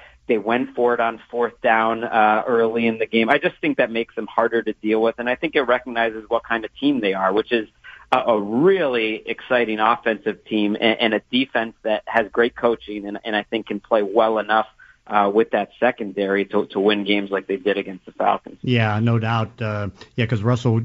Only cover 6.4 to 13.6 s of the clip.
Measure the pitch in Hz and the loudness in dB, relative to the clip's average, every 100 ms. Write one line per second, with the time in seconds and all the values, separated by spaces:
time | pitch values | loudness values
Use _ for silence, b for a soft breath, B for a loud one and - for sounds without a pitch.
6.4 | - 113 107 - 139 135 101 95 95 101 | -2 -4 -6 -4 0 0 0 0 0 0
7.4 | - 120 107 _ B B B 127 120 110 | 0 -2 -4 _ B B B 0 2 0
8.4 | 101 117 180 190 147 120 110 107 - 113 | 0 2 4 4 2 0 -2 -4 -8 -10
9.4 | - 123 110 107 110 117 117 104 110 92 | -2 0 0 0 2 2 0 -2 -4 -6
10.4 | - 110 104 107 117 - 113 107 - 127 | -4 0 0 2 0 2 0 0 -2 -2
11.4 | 135 120 113 - 110 107 - 113 101 123 | 0 -2 -4 -6 -4 -4 -2 -2 -2 0
12.4 | 117 - 120 113 - 104 101 104 113 107 | 0 0 -2 -2 -6 -10 -8 -10 -4 -4
13.4 | - 113 | -4 -6